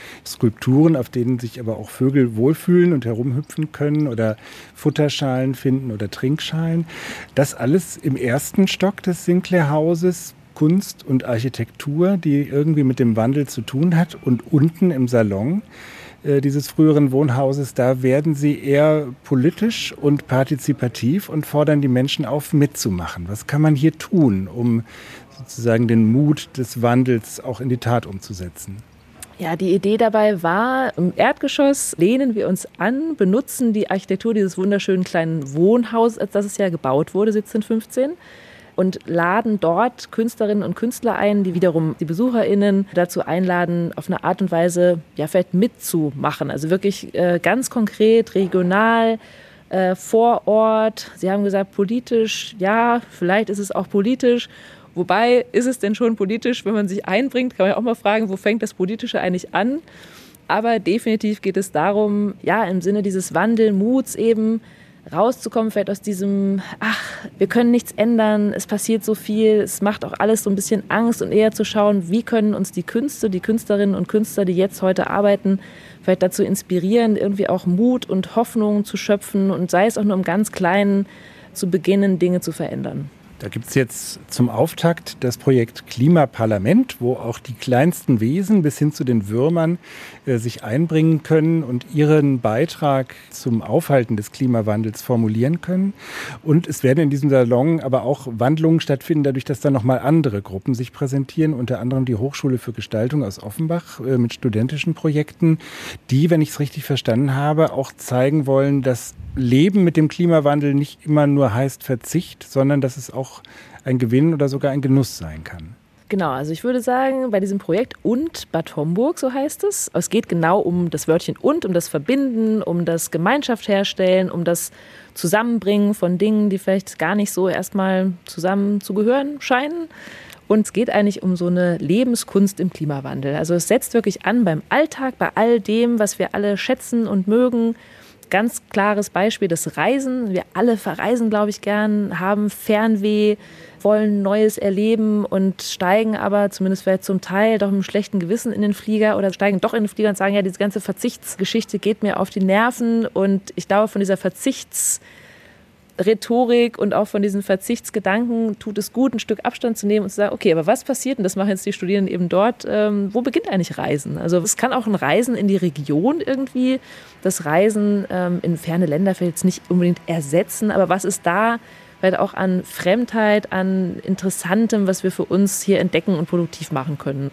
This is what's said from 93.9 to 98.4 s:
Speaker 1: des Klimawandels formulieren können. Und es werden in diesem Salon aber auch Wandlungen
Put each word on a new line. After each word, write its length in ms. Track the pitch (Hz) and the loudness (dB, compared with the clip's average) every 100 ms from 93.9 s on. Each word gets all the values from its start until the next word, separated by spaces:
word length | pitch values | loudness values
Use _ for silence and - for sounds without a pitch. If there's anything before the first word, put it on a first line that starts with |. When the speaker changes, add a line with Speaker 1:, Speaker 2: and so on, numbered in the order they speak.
| 139 117 107 | 2 2 -2
Speaker 1:
des 160 | 104 | -4
Klimawandels 680 | - 131 117 107 107 110 104 | -4 0 0 0 0 -2 -6
formulieren 600 | - 120 110 107 127 170 | -2 0 0 0 0 -2
können. 320 | - 185 196 - - - - 135 | -2 -2 -2 -4 -12 -14 -14 -8
Und 240 | 160 156 170 | 2 2 2
es 160 | 151 | 0
werden 160 | 135 139 | 2 4
in 100 | 151 | 2
diesem 200 | 143 143 | 0 2
Salon 500 | 135 120 120 147 165 | 4 4 4 2 0
aber 240 | 135 123 | 0 0
auch 240 | 104 143 - | 0 -4 -6
Wandlungen 520 | 113 | -2